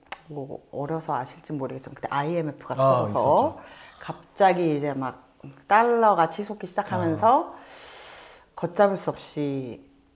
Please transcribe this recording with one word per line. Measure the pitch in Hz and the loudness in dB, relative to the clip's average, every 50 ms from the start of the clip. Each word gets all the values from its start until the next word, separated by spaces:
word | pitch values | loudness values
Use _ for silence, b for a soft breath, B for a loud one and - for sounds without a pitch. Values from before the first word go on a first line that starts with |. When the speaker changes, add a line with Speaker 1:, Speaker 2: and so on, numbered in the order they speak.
| _ - - - - | _ -8 -8 -8 -8
Speaker 1:
뭐 | - 147 143 135 143 - - - _ | -10 -12 -12 -10 -10 -12 -16 -14 _
어려서 | - 131 143 147 160 160 156 - 147 | -8 -6 -6 -4 -4 -6 -4 -4 -4
아실진 | 123 131 - - - - - 156 139 | -4 -4 -8 -12 -14 -12 -10 -8 -6
모르겠지만 | 131 123 131 131 - - 139 | -6 -6 -8 -10 -12 -14 -12
그때 | - - - | -10 -8 -4
아이엠에프가 | - 143 143 160 175 170 160 147 139 - - - 127 | -2 -2 -2 -2 -2 -2 -4 -4 -6 -10 -10 -6 0
Speaker 2:
아, | |
Speaker 1:
터져서 | 127 135 135 131 123 110 | 4 4 4 6 4 2
Speaker 2:
있었죠. | 104 104 127 113 135 156 202 262 320 - - B B B B B B B B | 0 0 0 2 4 4 4 2 0 -2 -8 B B B B B B B B
Speaker 1:
갑자기 | - - 160 - - _ - - 202 185 180 175 175 160 147 | -12 -12 -12 -12 -16 _ 0 4 4 4 6 4 2 0 0
이제 | 143 147 147 135 | 0 -2 -2 -2
막 | 135 131 127 - - - _ _ _ - 139 135 - - | -4 -4 -6 -8 -10 -16 _ _ _ -20 -20 -20 -10 0
달러가 | - 196 220 233 240 240 233 226 214 196 175 160 165 | 4 4 6 6 4 4 4 6 6 6 6 4 2
치솟기 | - - 202 208 208 - 196 | 0 -4 -8 -10 -10 -10 -12
시작하면서 | 175 - 208 196 - 190 180 175 165 160 151 214 226 262 311 349 - B | -8 -6 -6 -4 -4 -2 -2 0 0 0 4 4 6 6 4 2 -2 B
Speaker 2:
아. | B B B B B B B B B B B B B B B B B B B _ | B B B B B B B B B B B B B B B B B B B _
Speaker 1:
걷잡을 | - - 170 175 - 202 196 196 | -8 -8 -2 2 4 4 4 2
수 | - - 160 | 0 -4 -6
없이 | 139 - - - - 151 147 139 139 135 127 120 107 - - _ _ _ _ _ _ | -6 -6 -8 -10 -6 -4 -4 -4 -4 -4 -6 -8 -10 -14 -18 _ _ _ _ _ _